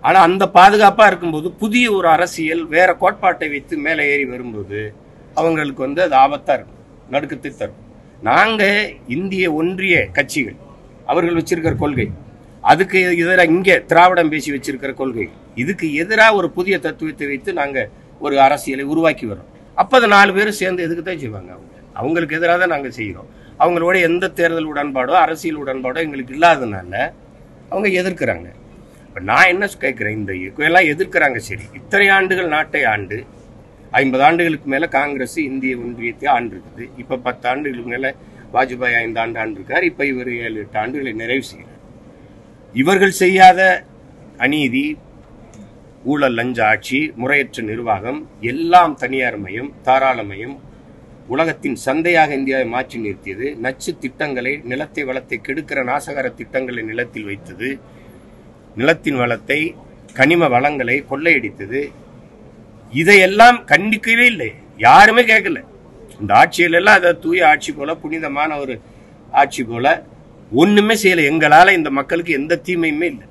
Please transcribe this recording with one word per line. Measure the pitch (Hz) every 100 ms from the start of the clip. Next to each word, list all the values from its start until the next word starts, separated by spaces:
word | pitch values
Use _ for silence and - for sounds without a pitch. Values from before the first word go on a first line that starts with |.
| 131
ஆனா | 185 170
அந்த | 190 190 180
பாதுகாப்பா | 190 208 208 202 208
இருக்கும்போது | 175 175 156 170 -
புதிய | 214 233 240 196
ஒரு | 170 160
அரசியல் | 175 170 156 165 160 151
வேற | 180 170
கோட்பாட்டை | 190 208 190 170 156
வைத்து | 143 - 160 147
மேலே | 156 147
ஏறி | 143 131
வரும்போது | 123 123 107 95 101 107 - - - - -
அவங்களுக்கு | 165 160 147 131 135
வந்து | 143 180
அது | 135
ஆபத்தா | 139 143 - 127
இருக்கும், | - - - - -
நடுக்கத்தை | 131 147 143 143 123
தரும். | 101 - - - - - 110
நாங்க | 143 214 220 202 208 208 - - 175
இந்திய | 190 190 185 151
ஒன்றிய | 165 185 190 170 98 90
கட்சிகள், | 139 151 113 - - - - - -
அவர்கள் | 151 170 165
வச்சிருக்கிற | 160 170 160 135
கொள்கை, | 151 127 107 85 - - - - -
அதுக்கு | 156 190 190 180 170
எதிரா | 170 185 170
இங்க | 170 190 165 -
திராவிடம் | 165 180 180 160
பேசி | 151 143 143
வச்சிருக்கிற | 127 131 135 131
கொள்கை, | 135 117 92 - - -
இதுக்கு | 135 180 165 143
எதிரா | 175 220 220 208
ஒரு | 175 170
புதிய | 185 185 165
தத்துவத்தை | 147 160 147 147
வைத்து | 139 196 175
நாங்க | 143 135 120 - - - 147
ஒரு | 139 135
அரசியலை | 143 - 135 139
உருவாக்கி | 156 165 147 113
வர்றோம். | 90 - - - -
அப்ப | 185 254
அது | 233 202
நாலு | 202 190
பேரும் | 214 208
சேர்ந்து | 185 180 165
எதுக்கு | 170
தான் | 170 170
செய்வாங்க? | 127 104 90 90
அவங்க, | 87 - - -
அவங்களுக்கு | 123 170 160 156
எதிராக | 170 175
தான் | 180 151
நாங்க | 135 117
செய்யறோம். | 107 90 104 - - -
அவங்களோட | 160 175 170 185 165
எந்த | 175 165 156
தேர்தல் | 170 165 156
உடன்பாடோ | 143 143 135 127 180 160
அரசியல் | 160 165 151
உடன்பாடோ | 135 131 127 139 160
எங்களுக்கு | 143 123 135
இல்லாததுனால | 170 151 120 98 90 98 147 - - - - - -
அவங்க | 190 208 180
எதிர்க்கிறாங்க. | 185 175 123 87 87 - - - - - -
இப்ப | - 92
நான் | 127 185
என்ன | 180 202 -
கேட்கிறேன், | 135 120 104 107
இந்த | 98 92 92 120 151
எல்லாம் | 175 165
எதிர்க்கிறாங்க, | 147 185 180 151 117 -
சரி, | 95 - -
இத்தனை | - 196 196 196
ஆண்டுகள் | 185 180 180 151
நாட்டை | 151 151 123
ஆண்டு, | 104 92 101 - - - - - - - 123
ஐம்பது | 139 127 143
ஆண்டுகளுக்கு | 170 170 151 143
மேல | 135 170 135
காங்கிரஸ் | 143 139 123 170 143
இந்திய | 135 131 123
ஒன்றியத்தை | 120 120 117 113 139 127
ஆண்டிருக்குது. | 120 92 - - 123 -
இப்ப | - 131 123
பத்து | 120 123
ஆண்டுகளுக்கு | 131 151 120 120
மேல | 120 135 135 - - -
வாஜ்பாய் | 120 131 123 127 117
ஐந்து | 117 113
ஆண்டு | 113 113
ஆண்டிருக்கார். | 110 101 95 143 180
இப்ப | - 143
இவர் | 127 127 120 117
ஏழு, | 110
எட்டு | 101 110
ஆண்டுகளை | 113 143 135 110
நிறைவு | 113 131 -
செய்கிறார். | - - - - - - - - - - - - 117
இவர்கள் | 143 190 196 190
செய்யாத | 185 190 185 180 190 180 - - - - - - 127
அநீதி, | 151 135 127 147 147 - - - - - - - - - - 120
ஊழல், | 147 139 117
லஞ்ச | 123 120 107
ஆட்சி, | 107 - 131 156 117
முறையற்ற | 127 143 123 - 110
நிர்வாகம், | 110 117 101 110 147 - - 110
எல்லாம் | 135 165 180 170 139
தனியார் | 123 131 123 107
மயம், | 95 104 139 123 -
தாராள | 131 131 120 101
மயம், | 98 120 139 - - - - - - -
உலகத்தின் | 131 165 156 143 113 -
சந்தையாக | 143 165 165 151 139
இந்தியாவை | 135 131 120 123
மாற்றி | 127 120 107
நிறுத்தியது, | 92 98 95 135 127 120
நச்சு | 131 - 165
திட்டங்களை, | 131 - 151 127 123 147 120
நிலத்தை | 131 156 - 135
வளத்தை | 131 131 117 104
கெடுக்கிற | 139 143 143 123
நாசகர | 139 139 143 131 113
திட்டங்களை | 117 131 127 120 113
நிலத்தில் | 113 123 117 104
வைத்தது, | 101 - 90 123 135 - - - - - - - - - -
நிலத்தின் | 135 165 - 135
வளத்தை, | 123 113 - 143 160 - - - - -
கனிம | 135 170 160 123
வளங்களை | 143 147 123 135 123
கொள்ளையடித்தது, | 135 165 147 113 - 98 131 143 - - - - - - - - - - 131
இதையெல்லாம் | 165 202 185 202 233 247 -
கண்டிக்கவே | 247 202 214 226 233 247
இல்லை, | 208 113 - - - 113
யாருமே | 156 214 226 233
கேட்கல. | 220 185 156 - - - - - -
இந்த | 101 104
ஆட்சியில | 165 - 175 170
எல்லாம் | 196 202
அதை | 175 165
தூய | 160 180 160
ஆட்சி | 151 - 147
போல, | 143 160
புனிதமான | 151 160 156 139 156 147
ஒரு | 135 113 - - - - - 131
ஆட்சி | 139 - 117
போல | 117 135 165 - - - - - 113
ஒண்ணுமே | 180 208 208 220
செய்யல. | 196 175 143
எங்களால | 160 151 151 190 185
இந்த | 151 139
மக்களுக்கு | 131 170 170 147
எந்த | 151 170 170
தீமையுமே | 175 165 151 170
இல்லை. | 127 95